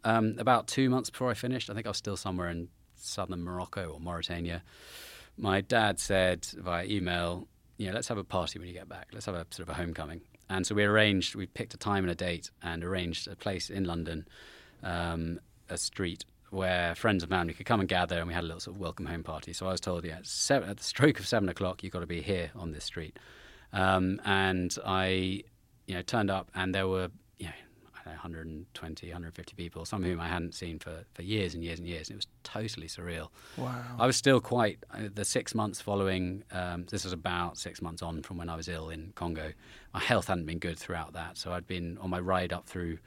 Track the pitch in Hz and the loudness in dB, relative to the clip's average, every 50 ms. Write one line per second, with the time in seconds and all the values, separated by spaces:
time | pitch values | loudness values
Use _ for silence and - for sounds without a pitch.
0 | - 110 113 117 110 110 110 - 117 117 127 113 - - - - 135 131 127 127 | 4 4 4 6 6 4 2 2 4 6 6 6 4 2 2 4 4 6 4 4
1 | 120 - - - 131 127 117 - - 120 131 127 - - 107 107 110 113 101 - | 2 -2 -4 -2 0 0 0 0 -2 -2 -2 -2 -4 -4 -6 -4 -4 -2 -4 -2
2 | - - 101 92 - 101 92 90 87 87 85 85 85 - - _ - _ - - | -2 -2 -4 -2 -2 -2 0 0 0 -2 -2 -2 -4 -6 -10 _ -20 _ -20 -14
3 | - - - - 98 87 92 87 85 87 90 90 90 - - - 95 82 76 78 | -10 -8 -4 -4 -4 -4 -2 -4 -4 -4 -4 -4 -6 -6 -4 -6 -6 -6 -8 -8
4 | 82 87 87 85 80 - 87 85 87 87 82 87 87 - - - - - - - | -6 -4 -4 -4 -4 -4 -4 -2 -2 -2 -2 -4 -6 -10 -20 -20 -20 -18 -16 -16
5 | - - - - - - - - - 104 95 98 98 - 120 117 110 104 98 - | -16 -16 -18 -18 -20 -20 -12 -2 2 4 4 4 4 6 6 6 6 6 4 2
6 | - - 101 95 92 92 90 85 - - - - 95 90 87 85 90 - 104 101 | 0 4 6 6 6 6 4 2 -2 -10 -10 -8 -4 -2 0 0 0 0 0 0
7 | 90 87 87 87 85 87 87 87 - - _ _ _ _ _ _ 107 95 92 - | 2 2 2 2 0 0 -2 -4 -6 -12 _ _ _ _ _ _ -4 -2 -2 -4
8 | - - 123 104 95 - - 95 85 78 - 87 87 90 87 87 95 - 85 - | -2 -2 -2 -4 -4 0 0 0 0 0 -4 -8 -10 -10 -12 -12 -12 -12 -14 -14
9 | - _ - 107 104 - 98 87 82 - - - 87 85 76 73 87 87 82 80 | -14 _ -14 -10 -8 -6 -4 -4 -6 -8 -10 -12 -8 -6 -4 -4 -2 -4 -4 -6
10 | 80 73 80 85 - _ _ - - - 95 95 92 - 107 101 104 104 104 110 | -6 -8 -8 -12 -14 _ _ -20 -10 -4 -2 0 0 2 4 6 6 8 8 8
11 | 107 107 101 95 92 - - 104 98 95 _ - 113 110 - - - 110 101 98 | 8 8 8 6 4 2 -2 -4 -8 -8 _ -6 -8 -8 -8 -6 0 2 2 4
12 | 95 90 85 82 90 90 87 85 - - _ _ - 87 85 85 85 87 95 92 | 4 2 2 0 0 -2 -2 -2 -6 -10 _ _ -6 -6 -4 -4 -2 -2 -2 0
13 | 87 85 82 - - - 101 - - 107 98 90 - - - 98 98 87 85 85 | 0 -2 -4 -4 -6 -8 -10 -6 -4 -4 -2 -2 -4 -4 -2 -2 0 0 0 0
14 | 85 85 82 78 82 - - - - - - - - - - - - - 87 85 | -2 -2 -4 -6 -6 -10 -16 -20 -20 -20 -20 -20 -20 -20 -20 -10 -6 -4 -2 0
15 | 85 85 85 82 82 82 85 82 - - - - - - 90 87 - - - - | 0 0 0 0 -2 -2 -4 -6 -8 -16 -20 -20 -12 -8 -6 -4 -4 -4 -2 -2
16 | 98 87 85 - - - - _ - - - 95 92 92 90 90 87 85 85 - | -2 -2 -2 -6 -10 -16 -18 _ -18 -8 -4 0 2 4 4 4 4 2 0 2
17 | - 113 104 90 80 82 95 92 87 85 78 - 101 - 120 107 95 87 95 90 | 4 4 4 4 4 4 2 2 2 2 -2 -6 0 2 4 4 4 4 4 4
18 | 87 85 90 85 82 87 82 87 85 82 80 85 - - 92 101 95 82 80 - | 4 4 2 0 0 0 -2 -2 -2 -2 -4 -6 -8 -10 -8 -6 -6 -6 -6 -6
19 | 90 73 82 85 80 - 80 76 76 - 85 - 95 92 95 87 - - 90 87 | -6 -4 -4 -4 -4 -6 -8 -8 -8 -8 -8 -4 -2 0 -2 0 0 0 0 0
20 | 82 87 80 87 92 - - - - - 139 139 95 90 101 104 - - - - | -2 -4 -8 -8 -8 -8 -2 -2 4 4 4 4 4 0 -6 -6 -4 -6 2 6
21 | 127 151 139 - 101 - - 113 98 92 85 - 98 92 92 - - 92 - 92 | 6 6 6 4 0 0 2 2 2 2 0 0 -2 -2 -2 -4 -8 -6 -6 -6
22 | 87 82 87 85 76 95 98 90 85 78 - - 92 85 78 73 - - - 87 | -4 -4 -4 -4 0 0 0 0 0 -4 -6 -8 -8 -6 -6 -6 -8 -8 -8 -8
23 | 82 78 - - - - - - - - - - - - - 104 95 95 95 92 | -10 -10 -12 -16 -20 -20 -20 -20 -20 -20 -20 -20 -20 -6 0 2 4 6 6 6
24 | 92 92 95 92 - 104 98 98 95 95 95 92 90 90 - - - - 95 95 | 6 4 2 0 2 2 4 4 6 4 4 2 0 0 -2 -2 -2 0 2 2
25 | 95 95 95 92 92 92 95 101 - - - _ _ _ _ _ _ - 98 90 | 4 4 4 2 2 0 -2 -4 -6 -10 -20 _ _ _ _ _ _ -8 -6 -6
26 | 90 - - 117 107 98 98 95 90 - - - 92 95 92 98 95 95 92 95 | -4 0 2 2 2 4 2 0 -2 -4 -4 -2 -2 0 2 2 2 2 2 0
27 | 92 90 95 - _ _ _ _ - 85 78 - - - - - - - _ - | 0 -2 -6 -12 _ _ _ _ -10 -10 -10 -12 -16 -20 -20 -20 -20 -20 _ -18
28 | - 85 80 82 - 85 82 82 80 80 80 76 85 - _ - - 85 82 - | -14 -14 -12 -10 -10 -10 -10 -8 -8 -8 -10 -10 -12 -12 _ -12 -10 -10 -10 -10
29 | - 87 85 85 85 82 85 - 87 - - - 87 85 - 85 82 - - 104 | -10 -10 -8 -8 -8 -10 -10 -12 -14 -14 -10 -10 -10 -8 -8 -8 -8 -6 -2 0
30 | 92 90 90 85 85 85 85 90 85 87 - - - 87 82 78 - - 82 80 | 0 0 0 0 -2 -2 -2 -2 -2 -4 -6 -6 -8 -8 -8 -8 -8 -10 -10 -12
31 | - _ _ - 90 92 107 110 98 90 80 85 85 82 82 82 87 85 87 80 | -12 _ _ -10 -6 -2 0 0 0 0 -2 -4 -6 -6 -6 -6 -6 -6 -6 -6
32 | 78 - 104 101 - - _ _ _ - - - 110 110 - - 82 82 - - | -8 -10 -8 -10 -10 -10 _ _ _ -8 -6 -4 -4 -4 -6 -8 -10 -12 -10 -8
33 | 90 87 85 82 78 80 _ - - - - - 131 123 127 123 120 120 123 120 | -6 -6 -6 -6 -6 -8 _ -20 -20 -14 -10 -6 -6 -6 -6 -6 -8 -8 0 4
34 | 120 127 127 - - 139 135 123 - - 123 123 117 107 85 - - - - 104 | 6 6 6 6 8 8 8 8 8 4 4 4 4 4 2 -2 -12 -12 -8 -6
35 | 107 104 98 104 101 - - 127 - - - 113 107 107 95 - - - 101 101 | -6 -6 -4 -4 -2 0 0 0 0 0 0 0 0 0 0 -4 -2 0 2 2
36 | 98 95 95 92 92 90 92 98 107 _ - 92 90 90 87 87 90 87 - 98 | 4 4 2 2 0 0 -2 -6 -8 _ -6 -4 -4 -2 -4 -6 -6 -4 -4 -4
37 | - 92 90 82 82 101 90 87 87 87 - - - 92 87 - - 82 82 85 | -4 -4 -6 -4 -2 0 2 2 0 0 -4 -6 -8 -10 -8 -6 -8 -8 -6 -6
38 | - 85 82 80 76 - 95 87 85 85 82 82 82 82 87 82 80 80 82 80 | -6 -4 -4 -4 -6 -6 -8 -6 -4 -4 -4 -6 -4 -4 -6 -6 -6 -6 -8 -8
39 | 80 92 101 - 90 85 82 80 78 78 78 - - - - - - - - 95 | -10 -12 -8 -4 -4 -2 -2 -2 -4 -8 -8 -10 -16 -20 -20 -20 -20 -10 -6 -4
40 | - - 120 110 - - 95 90 82 76 82 82 - 90 85 - - - 90 85 | 2 4 4 4 4 2 0 0 0 -2 -4 -4 -2 -4 -4 -4 -6 -6 -6 -6
41 | 78 76 76 87 82 82 82 - - 92 87 90 85 - 92 90 87 85 82 - | -6 -6 -8 -10 -10 -10 -8 -8 -6 -6 -6 -6 -4 -4 -4 -4 -4 -4 -6 -6
42 | 95 95 90 90 90 90 95 92 90 85 85 87 - - - 92 87 85 82 82 | -4 -2 -2 -2 2 2 2 2 2 2 -2 -4 -6 -8 -6 -4 -4 -4 -4 -6
43 | - | -8